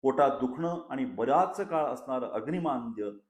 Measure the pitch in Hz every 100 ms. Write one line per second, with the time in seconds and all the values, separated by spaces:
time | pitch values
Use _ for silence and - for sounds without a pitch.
0 | 131 131 139 - 131 127 170 170 - 135
1 | 127 95 117 147 185 - 202 160 147 123
2 | - 127 123 110 113 175 165 127 117 110
3 | 104 101 _